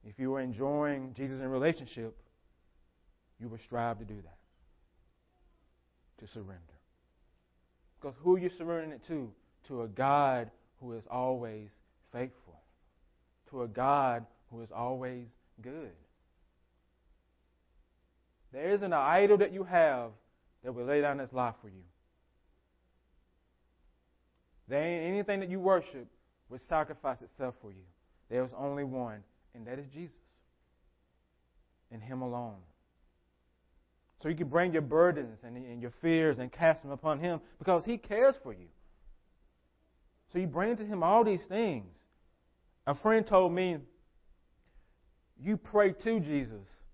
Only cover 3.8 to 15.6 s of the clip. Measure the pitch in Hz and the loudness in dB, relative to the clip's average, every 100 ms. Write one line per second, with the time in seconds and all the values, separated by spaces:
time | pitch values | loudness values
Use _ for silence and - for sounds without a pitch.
3.8 | 117 110 110 104 85 82 _ _ _ _ | -2 -4 -10 -14 -16 -20 _ _ _ _
4.8 | _ _ _ _ _ _ _ _ _ _ | _ _ _ _ _ _ _ _ _ _
5.8 | _ _ _ _ 107 117 98 92 82 76 | _ _ _ _ -18 -16 -16 -18 -20 -20
6.8 | _ _ _ _ _ _ _ _ _ _ | _ _ _ _ _ _ _ _ _ _
7.8 | _ _ 143 127 170 185 180 180 165 170 | _ _ -14 -2 4 4 4 -4 -6 -4
8.8 | 156 139 - 156 120 98 _ _ - 131 | -6 -12 -8 -6 -6 -12 _ _ -12 -8
9.8 | 113 101 135 143 143 127 117 _ _ _ | -8 -2 2 4 4 2 -4 _ _ _
10.8 | 127 113 104 123 127 127 120 107 104 _ | -14 -14 -8 -4 -2 -2 -6 -12 -16 _
11.8 | _ _ _ 120 127 - - 82 _ _ | _ _ _ -8 -8 -10 -20 -20 _ _
12.8 | _ _ _ _ _ _ _ 135 120 107 | _ _ _ _ _ _ _ -8 -6 0
13.8 | 131 143 131 117 113 _ _ 117 113 101 | 4 4 4 0 -6 _ _ -16 -12 -6
14.8 | 123 131 127 123 120 _ _ _ | -4 -4 -6 -10 -14 _ _ _